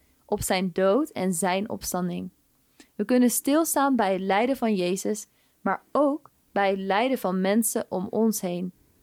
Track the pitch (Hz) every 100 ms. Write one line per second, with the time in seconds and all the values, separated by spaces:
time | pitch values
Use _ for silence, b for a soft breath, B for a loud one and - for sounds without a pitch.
0 | _ _ - 208 - 190 185 170 190 220
1 | 311 - 190 170 190 185 202 196 - 180
2 | 180 180 185 _ _ _ _ b b -
3 | 208 247 247 - - 294 320 302 277 254
4 | 196 190 190 196 247 269 233 202 175 190
5 | 202 214 - _ _ _ 202 190 _ 269
6 | 294 294 - _ _ 196 196 196 190 190
7 | 254 254 190 185 190 214 226 226 - 185
8 | 180 208 226 208 185 175 180 - _ _